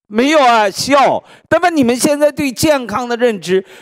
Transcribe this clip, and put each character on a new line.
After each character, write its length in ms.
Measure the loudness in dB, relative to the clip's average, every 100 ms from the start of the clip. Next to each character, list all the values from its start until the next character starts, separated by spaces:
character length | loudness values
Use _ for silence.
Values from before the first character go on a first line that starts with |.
| _
没 240 | -2 2
有 80 | 4
啊， 320 | 4 2 0
笑。 520 | -4 0 2 2 0 -6 -20 _
那 100 | 0
么 80 | 0
你 160 | 0
们 100 | 0
现 240 | 0 0 0
在 140 | 0
对 180 | 0 -6
健 360 | -2 0 0 -2
康 200 | -8 -6
的 80 |
认 240 | -2 -2 -2
知， 280 | -2 -2 -4 -14